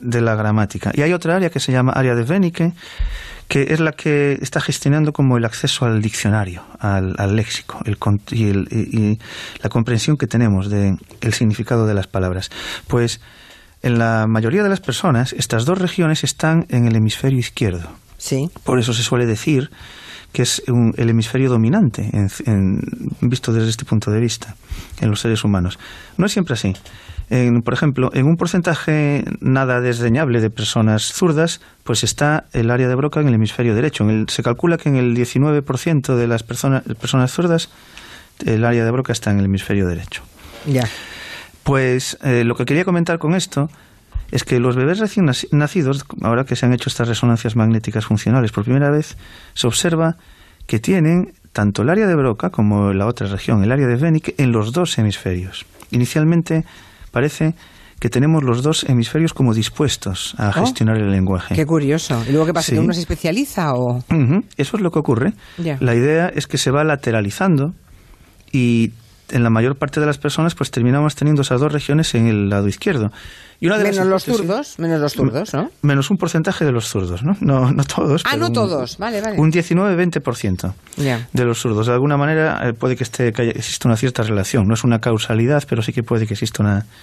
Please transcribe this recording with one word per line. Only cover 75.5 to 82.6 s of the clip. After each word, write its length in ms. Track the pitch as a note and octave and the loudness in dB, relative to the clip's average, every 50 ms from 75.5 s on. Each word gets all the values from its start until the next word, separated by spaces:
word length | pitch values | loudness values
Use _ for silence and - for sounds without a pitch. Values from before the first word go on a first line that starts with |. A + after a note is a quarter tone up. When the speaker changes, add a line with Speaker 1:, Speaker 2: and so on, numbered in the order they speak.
| - | -4
Speaker 2:
¿no? 160 | C#3 G3+ E4 - _ | -4 -4 -4 -6 _
Speaker 1:
Menos 300 | - D3 C#3 C#3 C3+ - | 0 2 2 2 2 0
un 60 | G#3 - | 0 -2
porcentaje 460 | F#3 E3 - D#3+ D#3 G3 F3 - D#3+ | -2 0 0 0 0 0 -2 0 0
de 80 | C#3+ | 0
los 160 | B2 A2+ A2 - | 0 0 -2 -2
zurdos, 360 | - G2+ F#2 F2 F2 F2+ B2 | -4 -4 -2 -2 -4 -2 -2
¿no? 120 | E3+ G3+ - | -2 0 0
No, 320 | - C#3+ C#3 C3 B2+ B2+ | 2 2 2 4 4 2
no 120 | - - C#3 | 2 0 0
todos, 360 | C3 - - - D3+ C#3+ E3+ - | -2 -2 -2 0 2 0 0 0
Speaker 2:
Ah, 80 | B3 C#4 | -2 -2
Speaker 1:
pero 80 | - | 0
Speaker 2:
no 60 | E4+ - | 0 0
Speaker 1:
un, 40 | - | 0
Speaker 2:
todos, 440 | A#3+ G#3+ F#3+ E3+ C3+ B2 A#2 - - | 0 0 0 0 -2 -4 -6 -8 -8
vale, 220 | G3 A#3+ A3+ G3+ | -8 -6 -6 -4
vale. 180 | G#3+ A3 G3+ - | -4 -4 0 2
Speaker 1:
un 100 | D#3 D#3+ | 2 4
diecinueve, 460 | D#3 F3 E3 - E3+ F3+ G3 G#3 F#3 | 4 2 0 0 0 0 2 2 2
veinte 260 | E3 F3+ F3 - D3 | 0 0 0 0 -2
por 140 | - B2+ A#2+ | -4 -4 -4
ciento 400 | - - G2+ F#2 - - F#2+ - - - - - - | -2 -2 -2 -2 -2 -4 -6 -8 -8 -14 -14 -6 -4
Speaker 2:
Ya. 300 | D3 C3+ B2 A2+ A#2+ - - | -2 -2 -2 -2 -4 -4 -2
Speaker 1:
de 100 | B2+ B2 | 0 2
los 160 | A#2+ A2+ - | 0 0 0
zurdos. 280 | - A#2+ G#2+ G#2 A2 B2 | -2 -2 0 0 2 2
De 60 | B2 | 2
alguna 240 | B2 C3+ D3 C#3+ C#3+ | 2 2 2 2 2
manera, 520 | C#3+ D3+ D#3+ D#3 D#3 D#3 - - | 2 2 2 2 0 0 0 -2